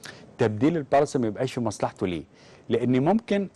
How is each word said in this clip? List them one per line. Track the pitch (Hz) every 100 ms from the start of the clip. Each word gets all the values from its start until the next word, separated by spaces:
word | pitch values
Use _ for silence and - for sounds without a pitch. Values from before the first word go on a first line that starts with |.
| - - - -
تبديل | 117 107 143 170
البوليسي | 135 139 147 139
ما | 113
يبقاش | 104 131
في | -
مصلحته. | 113 - 123 - 98
ليه؟ | 82 - - - - -
لأن | 117 120 127
ممكن، | 147 220 - 202 190